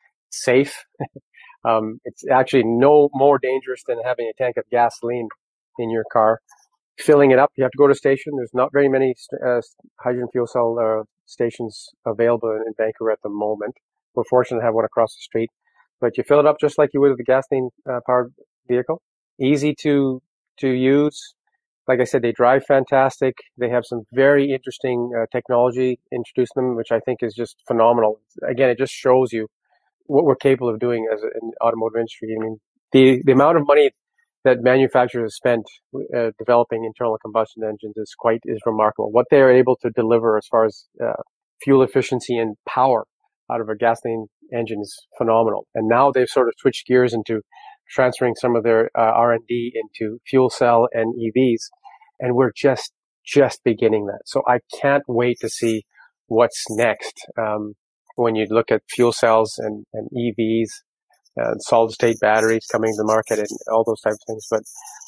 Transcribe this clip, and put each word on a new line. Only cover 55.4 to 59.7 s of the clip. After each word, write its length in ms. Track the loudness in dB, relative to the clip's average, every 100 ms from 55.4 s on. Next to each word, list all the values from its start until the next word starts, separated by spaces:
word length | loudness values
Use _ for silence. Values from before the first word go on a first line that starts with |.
to 80 | -6
see 340 | -4 -2 -2 -6 _ _ _ -4
what's 360 | 2 2 0 -8
next. 560 | -2 -2 -2 -10 -18 -14 -8
Um, 340 | -6 -6 -8 -14 _ _ _ -4
when 160 | -2
you 140 | -2 -2
look 220 | 0 0
at 100 | -2 -2
fuel 220 | 0 0
cells 440 | 2 2 2 0 -4
and, 260 | -10